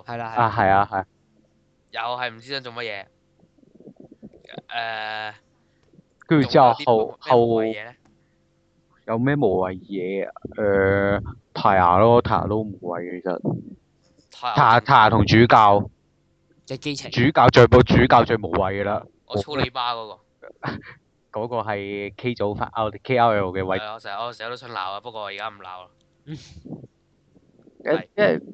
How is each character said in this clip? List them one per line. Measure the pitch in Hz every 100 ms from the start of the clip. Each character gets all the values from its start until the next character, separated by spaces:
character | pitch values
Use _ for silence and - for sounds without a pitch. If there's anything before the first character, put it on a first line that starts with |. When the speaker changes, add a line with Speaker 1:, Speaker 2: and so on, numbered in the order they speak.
| -
Speaker 1:
係 | 117
啦， | 113
係 | 113
啦。 |
Speaker 2:
啊， | 113 107
係 | 98
啊， | 98 101
係。 | 101 95 _ _ _ _ _ _ _ _
Speaker 3:
又 | 113
係 | 117 123 123
唔 | 113
知 | 120
想 | 139
做 | 123
乜 | 117
嘢。 | 117 101 95 _ _ _ _ _ _ _ - - - _ - - - - -
誒， | 117 117 110 107 107 107 107 _ _ _ _ _ _ _ _ -
Speaker 2:
跟 | 151
住 | 127
之 | 156
後 | 127
後， | 117
Speaker 3:
仲 | 139
有 | 113 110 - -
啲 |
咩 | 127
無 | 117 113
謂 | 110
嘢 | 107
呢？ | 113
Speaker 2:
後， | 127 _ _ _ _ _ _ _ _ _ _ -
有 | 113
咩 | 127 147
無 | 117 92
謂 | 92 92
嘢 | 92 98 90 98 90
啊？ | - - -
誒， | 104 98 98 98 101 101 - - _
泰 | - 113 98
牙 | 87 90
咯， | 113 120
泰 | 117 101
牙 | 87
都 | 107
無 | 107 90
謂 | 90 87
嘅， | 87 90
其 | 92
實。 | 87 - - - - _ _ _ _ _
Speaker 3:
泰 | - 123
牙 |
Speaker 2:
泰 | 110 127
牙， | 117
泰 | -
牙 | 135 110
同 | 110 101
主 | 110 120
教。 | 127 107 101 101 - _ _ _ _ _ _ -
Speaker 1:
嘅 | 131
基 | 147
情。 | 143 120
Speaker 2:
主 | - 123
教 | 160 123
最 | - 117
冇， | 123
主 | 123 - 123
教 | 123
最 | 117 113
無 | 95
謂 | 90 95 98
嘅 |
啦。 | 101 104 - _ _
Speaker 3:
我 | 120
操 | 101 147
你 | 127
媽 | 127 120
嗰 | 117 110
個。 | 92 _ _ - _
Speaker 2:
<laughs> | 139 - - - _ _ _ 107
嗰 | 117
個 | 117
係 | 107 104 98 101 101 101
K | 123
組 | 117 104
翻， | 104 -
啊， | 113
我 | 110
哋 | 101
K | - 127
L | 117
L | 104 92
嘅 | 92
位。 | 95 95
Speaker 3:
係 |
啊， | 107
我 | 110
成 | 110
日， | 101
我 | 120
成 | 113 113
日 |
都 | 120
想 | 123
鬧 | 110 95
啊， | 101
不 | 117
過 | 110 101
而 | 98
家 | 110
唔 | 101
鬧 |
啦。 | 92 90 90 _ _ _ -
Speaker 1:
嗯。 | 151 - - - - 131 _ _ _ _ _ _ _ _ _
Speaker 2:
因-， | -
Speaker 3:
係。 | 160 180 -
Speaker 2:
因 |
為 | 202 80 -